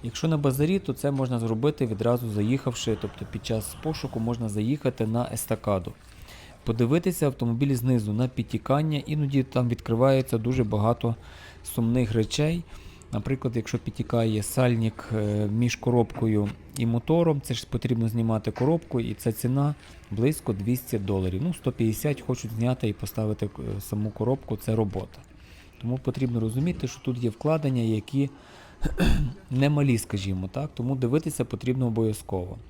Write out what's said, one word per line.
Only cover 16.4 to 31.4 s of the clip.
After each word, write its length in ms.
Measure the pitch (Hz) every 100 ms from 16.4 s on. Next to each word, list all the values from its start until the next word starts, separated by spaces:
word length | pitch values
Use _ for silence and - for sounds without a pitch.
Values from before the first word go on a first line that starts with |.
| 104 - - -
і 100 | 117
мотором, 540 | 117 - 165 165 143
це 140 | -
ж 120 | 123 -
потрібно 380 | 120 120 117 113
знімати 420 | 117 113 110 107
коробку, 500 | - 131 165 - 127
і 140 | 117
це 180 | 107 120
ціна 420 | 107 120 135 143 147 - - -
близько 420 | 101 127 156 -
двісті 460 | 98 101 123 - 113
доларів. 440 | 98 98 92 95
Ну, 100 | 160
сто 180 | 170 -
п'ятдесят 480 | - 113 104 151 139
хочуть 300 | - 127 110 110
зняти 300 | 120 127 110
і 40 |
поставити, 540 | 104 101 - 107 107 104
е, 340 | - 113 101
саму 300 | - 104 107
коробку, 460 | - 107 135 - 110
це 200 | - 110
робота. 420 | 107 95 - - - - - - - -
Тому 160 | 117 131
потрібно 420 | 127 127 131 117
розуміти, 480 | 113 120 160 175 127
що 120 | -
тут 180 | - 123
є 120 | 120
вкладення, 520 | 104 147 160 143 127
які 480 | 113 110 - 135 139 - - - - -
<clears throat> 680 | - - 180 - 139 - -
немалі, 480 | 127 139 147 143 117
скажімо 500 | - 101 95 92 95
так, 180 | 131 151
тому 220 | - 123 135
дивитися 480 | 123 147 160 -